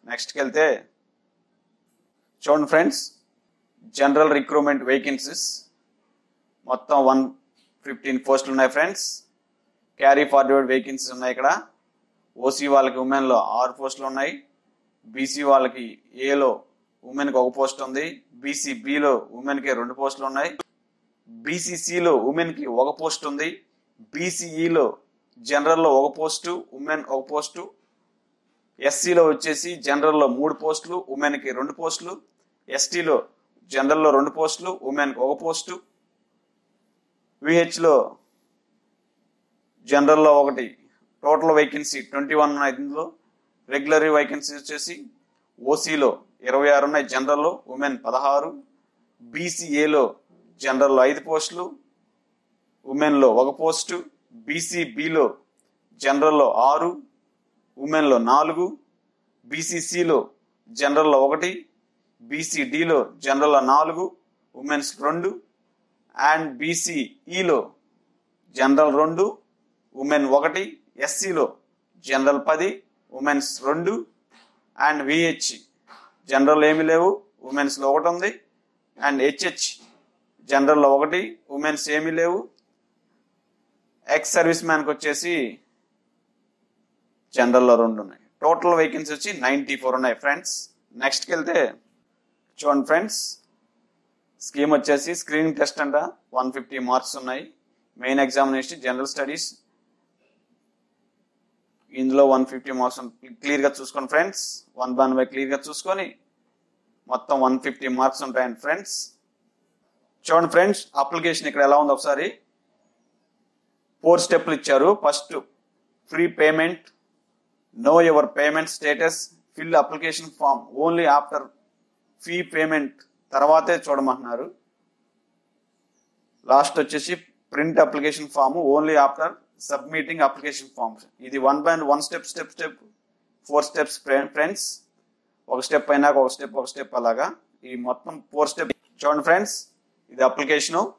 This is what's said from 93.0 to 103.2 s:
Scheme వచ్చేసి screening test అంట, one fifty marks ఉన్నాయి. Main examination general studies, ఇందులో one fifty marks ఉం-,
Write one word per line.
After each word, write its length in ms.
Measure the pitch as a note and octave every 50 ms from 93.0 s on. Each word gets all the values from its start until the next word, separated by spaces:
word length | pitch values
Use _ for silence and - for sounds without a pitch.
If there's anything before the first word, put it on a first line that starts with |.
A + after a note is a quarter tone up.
| G#3 A3 - - - - - _ _ _ _ _ _ _ _ _ _ _ _ _ _ _ _ _ _ _ _ _ -
Scheme 260 | - - C#3 C#3+ D3+ D#3
వచ్చేసి 340 | C#3 - - D3 C#3 C#3+ E3 E3+ E3
screening 360 | - - D#3 D#3 D#3+ D#3+ C#3+ C#3+
test 200 | D3 C#3+ - D#3+ D3
అంట, 120 | C#3+ C#3+ D3 D#3+ - - _ _ _ -
one 120 | B2+ B2+ B2+ B2+
fifty 240 | C3+ A#2+ _ C#3 C3 B2+ B2
marks 260 | B2+ B2+ - - - C#3
ఉన్నాయి. 220 | C3 B2+ B2+ C#3 F3 - _ _ _ _ _ _ _ _ _ - B2
Main 180 | B2+ C3+ C#3 C#3
examination 580 | C3 C3 C#3 C#3 C3+ C3+ C3+ C3 - F3 D3+ B2
general 240 | B2+ B2 B2+ C3+ C3+ -
studies, 340 | D3 C#3 C#3 D3+ D#3+ - - - _ _ _ _ _ _ _ _ _ _ _ _ _ _ _ _ _ _ _ _ _ _ _ _ _ _ _ _ _ _ _ _ _ _ _ _ _ _ _ _ _ _ _ _ _ _ _ - C3
ఇందులో 220 | C3 C3 C3 C#3 C#3 C#3 C3
one 120 | C3 C3 B2+
fifty 220 | C3+ B2+ B2+ C#3 C3 B2+
marks 180 | B2 B2 - C3+
ఉం-, 140 | B2+ A#2 A2+ _